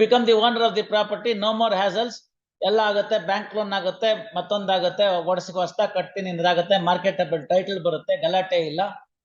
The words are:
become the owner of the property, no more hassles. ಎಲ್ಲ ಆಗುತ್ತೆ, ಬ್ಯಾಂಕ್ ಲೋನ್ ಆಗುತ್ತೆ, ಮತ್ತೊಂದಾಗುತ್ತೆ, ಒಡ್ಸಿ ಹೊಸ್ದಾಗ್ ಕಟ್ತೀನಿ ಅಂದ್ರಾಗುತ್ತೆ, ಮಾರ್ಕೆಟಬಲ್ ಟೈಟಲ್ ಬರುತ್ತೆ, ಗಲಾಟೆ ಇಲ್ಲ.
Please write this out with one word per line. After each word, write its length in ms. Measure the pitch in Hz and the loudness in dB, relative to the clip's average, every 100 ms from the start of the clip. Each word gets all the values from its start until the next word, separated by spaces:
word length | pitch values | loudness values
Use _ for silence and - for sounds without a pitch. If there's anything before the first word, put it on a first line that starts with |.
become 220 | 214 247 233 | 6 4 6
the 60 | 220 | 4
owner 180 | 240 226 226 | 4 2 2
of 60 | 190 | 0
the 60 | - | 0
property, 400 | 214 196 202 240 208 | 0 0 -2 -2 -2
no 60 | 214 220 | -2 0
more 140 | 226 190 | 0 2
hassles. 340 | 202 185 240 - _ _ _ _ 190 | 0 0 -4 -8 _ _ _ _ 0
ಎಲ್ಲ 120 | 214 214 | 2 2
ಆಗುತ್ತೆ, 280 | 202 202 214 170 | 0 0 -2 0
ಬ್ಯಾಂಕ್ 220 | 202 208 208 | -4 -4 -6
ಲೋನ್ 180 | 202 196 | -4 -2
ಆಗುತ್ತೆ, 320 | 180 180 220 220 - 180 | -4 -2 -2 -2 -4 -8
ಮತ್ತೊಂದಾಗುತ್ತೆ, 680 | 175 202 190 185 175 180 202 180 165 | -4 -4 0 0 0 2 2 2 0
ಒಡ್ಸಿ 200 | 180 175 180 | -2 -2 -4
ಹೊಸ್ದಾಗ್ 340 | 170 - 202 190 | -4 -2 -2 -2
ಕಟ್ತೀನಿ 340 | 170 196 185 | -4 -6 -6
ಅಂದ್ರಾಗುತ್ತೆ, 420 | 170 175 175 175 196 175 | 0 2 2 2 2 2
ಮಾರ್ಕೆಟಬಲ್ 540 | 180 190 - 170 160 139 | 2 0 -2 -2 -2 0
ಟೈಟಲ್ 280 | 185 190 196 165 | 0 0 -2 -2
ಬರುತ್ತೆ, 260 | 156 - 185 | -2 -4 -2
ಗಲಾಟೆ 360 | 160 185 185 175 156 | 0 0 0 -2 -2
ಇಲ್ಲ. 120 | 160 196 190 - _ | -2 -4 -6 -20 _